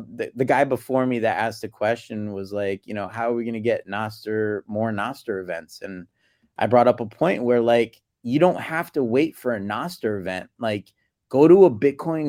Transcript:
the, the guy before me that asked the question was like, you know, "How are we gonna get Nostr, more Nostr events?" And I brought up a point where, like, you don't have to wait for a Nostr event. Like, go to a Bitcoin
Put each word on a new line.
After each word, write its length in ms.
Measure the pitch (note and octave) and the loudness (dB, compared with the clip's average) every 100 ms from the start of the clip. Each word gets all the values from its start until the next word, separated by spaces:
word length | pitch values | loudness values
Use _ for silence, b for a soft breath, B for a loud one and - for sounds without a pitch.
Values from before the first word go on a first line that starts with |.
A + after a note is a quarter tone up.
| A2+ A#2+ | -8 -10
the, 160 | G#2+ A#2+ | -10 -4
the 100 | C3 | 0
guy 180 | C3+ C#3 | 2 2
before 400 | B2+ - C3 B2+ | 0 -2 -2 0
me 120 | A#2+ | 0
that 160 | A2 F2+ | 0 0
asked 240 | A2+ A2+ | -4 -6
the 60 | A2 | -12
question 640 | - G#2+ A#2 - A2 G#2 | -4 -2 -2 -6 -10 -8
was 200 | G2 F#2+ | -8 -8
like, 340 | G2+ G2+ G2 - | -6 -4 -6 -8
you 60 | G#2+ | -8
know, 120 | F#2+ | -8
"How 220 | G#2+ A#2 | -4 -4
are 40 | A#2+ | -2
we 100 | A#2 | -4
gonna 140 | A2+ | -4
get 260 | A2 G#2+ - | -2 -2 -4
Nostr, 760 | G2+ G#2+ A2 G#2+ A2 G#2+ G#2 - | -6 -6 -8 -6 -4 -2 -4 -6
more 240 | G#2+ A2+ | -4 -4
Nostr 480 | G#2 A2 C#3 - G2 | -2 -6 -8 -8 -8
events?" 400 | F2+ E2+ D#2+ - | -8 -10 -12 -16
And 240 | G2 F#2 F2 _ _ _ _ - | -14 -14 -16 _ _ _ _ -4
I 80 | A2 | 2
brought 200 | B2 A#2+ | 4 4
up 100 | A#2+ | 2
a 60 | A2 | -4
point 360 | - D#3+ G3 | -2 -2 0
where, 180 | A#2+ A#2+ | 0 2
like, 400 | A#2 A#2 A2+ - _ _ | 4 2 2 -6 _ _
you 160 | A#2+ C#3 | -4 2
don't 220 | F3+ D#3+ | 2 2
have 300 | B2 D#3+ E3+ | -4 -6 -4
to 100 | D3+ | -4
wait 320 | A#2+ B2 D#3+ - | 0 0 0 -2
for 160 | B2+ A2 | -4 -4
a 40 | |
Nostr 580 | G2 G#2+ E3+ F3+ A2+ G#2 | -4 -6 -6 -6 -4 -4
event. 280 | F#2 F#2 - _ | -4 -8 -10 _
Like, 340 | A#2+ G#2 - _ _ _ _ | -6 -6 -8 _ _ _ _
go 180 | C3 D#3+ | 4 8
to 160 | F#3 F#3 | 10 8
a 60 | |
Bitcoin 560 | G#2+ C#3 C#3 E3 D#3+ | 6 0 0 -4 -4